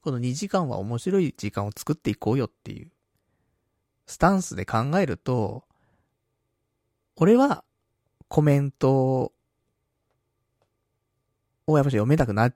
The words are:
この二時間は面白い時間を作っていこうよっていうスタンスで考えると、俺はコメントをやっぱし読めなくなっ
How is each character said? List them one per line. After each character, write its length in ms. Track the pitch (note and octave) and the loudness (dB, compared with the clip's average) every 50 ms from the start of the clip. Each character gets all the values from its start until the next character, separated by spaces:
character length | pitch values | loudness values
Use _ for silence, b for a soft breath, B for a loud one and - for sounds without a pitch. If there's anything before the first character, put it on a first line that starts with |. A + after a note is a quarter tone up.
| - | -6
こ 60 | D#3 | -6
の 80 | C3 A#2+ | -4 -4
二 160 | A#2+ B2 B2+ | -4 -4 -4
時 160 | D3+ G#3 G3 | -6 -6 -2
間 180 | - F#3+ E3+ C3 | -2 -2 -2 -2
は 80 | G#2+ F#2+ | -4 -6
面 200 | G2 G#2+ A#2+ A#2 | -6 -6 -6 -4
白 220 | - F#3 F#3+ G3 | -2 0 0 0
い 140 | F3 C3 - | 0 0 -4
時 140 | - - G#2 | -6 -8 -6
間 160 | - G2+ G2+ | -6 -4 -6
を 40 | G#2 - | -6 -8
作 200 | - - - D3+ | -10 -6 -6 -6
っ 20 | |
て 140 | - - - | -4 -4 -6
い 40 | G#2 | -4
こ 180 | - - G#2+ | -2 -2 -2
う 60 | A#2+ C#3 | 0 0
よ 60 | A#2 | -2
っ 60 | - | -4
て 220 | _ _ - - | _ _ -16 -16
い 120 | - - - | -16 -16 -16
う 60 | - _ _ _ _ _ _ _ _ _ _ _ _ _ _ _ _ _ _ _ _ _ _ _ | -20 _ _ _ _ _ _ _ _ _ _ _ _ _ _ _ _ _ _ _ _ _ _ _
ス 120 | - - - | -12 -4 2
タ 140 | - F3+ | 2 2
ン 100 | G3 F#3+ | 2 2
ス 120 | F3+ - - | -2 -4 -8
で 100 | F#2+ F#2 | -8 -6
考 300 | - - A2+ A#2+ C#3 E3 G3 | -4 -2 -2 -2 0 0 0
え 80 | F#3+ | 0
る 100 | C#3 F2 | -2 -4
と、 480 | - - - B2+ B2 G#2+ - G#2+ B2+ - _ _ _ _ _ _ _ _ _ _ _ _ _ _ _ _ _ _ _ _ _ _ _ _ _ _ _ _ _ _ | -6 -4 -4 -2 -2 -2 -4 -6 -10 -16 _ _ _ _ _ _ _ _ _ _ _ _ _ _ _ _ _ _ _ _ _ _ _ _ _ _ _ _ _ _
俺 200 | - D#3+ F#3+ A3+ | 0 4 4 6
は 280 | B3 C4+ C#4+ A3 - - _ _ _ _ _ _ _ _ _ _ _ - - | 6 4 2 0 -4 -8 _ _ _ _ _ _ _ _ _ _ _ -10 -2
コ 140 | - D#3 | 0 2
メ 160 | D3+ D3 C#3+ C#3+ | 4 4 4 4
ン 120 | C#3 C#3 | 2 -2
ト 640 | - - - C3 C3+ C3+ C3 C3 C3 B2+ B2 - _ _ _ _ _ _ _ _ _ _ _ _ _ _ _ _ _ _ _ _ _ _ _ _ _ _ _ _ _ _ _ _ _ _ _ _ _ _ _ _ _ _ _ _ _ _ - | -4 0 0 2 2 2 2 0 0 -2 -4 -6 _ _ _ _ _ _ _ _ _ _ _ _ _ _ _ _ _ _ _ _ _ _ _ _ _ _ _ _ _ _ _ _ _ _ _ _ _ _ _ _ _ _ _ _ _ _ -2
を 100 | - D#3 | 2 2
や 40 | D3 | 2
っ 40 | C3+ | 2
ぱ 60 | C#3+ | 2
し 40 | C3 | 2
読 120 | G#2 G#2+ | 0 2
め 100 | B2 D3+ | 2 2
な 100 | D#3+ C3+ | 2 2
く 80 | A2+ G#2 | 0 2
な 120 | G#2+ A#2 B2+ | 2 0 0
っ 60 | - | 0